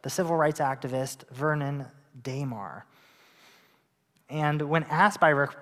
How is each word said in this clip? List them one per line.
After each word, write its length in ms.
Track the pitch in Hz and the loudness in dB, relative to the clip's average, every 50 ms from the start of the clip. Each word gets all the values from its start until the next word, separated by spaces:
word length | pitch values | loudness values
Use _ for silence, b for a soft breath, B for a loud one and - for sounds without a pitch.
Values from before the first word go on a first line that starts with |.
| - | -8
the 60 | 135 | -6
civil 240 | - - 185 165 170 | -2 -2 0 0 2
rights 240 | 160 151 151 151 - | 2 2 2 2 0
activist 680 | 151 135 135 127 - 127 127 131 131 131 - - - _ | -2 -2 -2 -4 -6 -4 -4 -4 -4 -4 -8 -14 -18 _
Vernon 560 | 127 123 143 156 156 151 143 139 143 143 139 151 - - _ _ _ 135 | -8 -2 0 0 0 0 -2 -4 -4 -6 -8 -12 -16 -20 _ _ _ -14
Damar. 640 | 117 135 131 139 143 131 117 107 98 85 65 98 - b b b b b b b b b b b b b b b b b b b b b _ _ _ _ _ _ _ _ | -10 -8 -6 -6 -6 -6 -6 -8 -10 -10 -12 -14 -18 b b b b b b b b b b b b b b b b b b b b b _ _ _ _ _ _ _ _
And 320 | 151 151 151 147 147 151 | -4 -2 0 0 0 0
when 220 | 151 143 160 165 156 | 0 0 0 0 0
asked 360 | - 151 165 190 208 202 - | 0 2 4 4 4 6 6
by 100 | 180 160 | 6 6
re-, 180 | 147 139 143 139 - - | 6 4 2 -2 -4 -12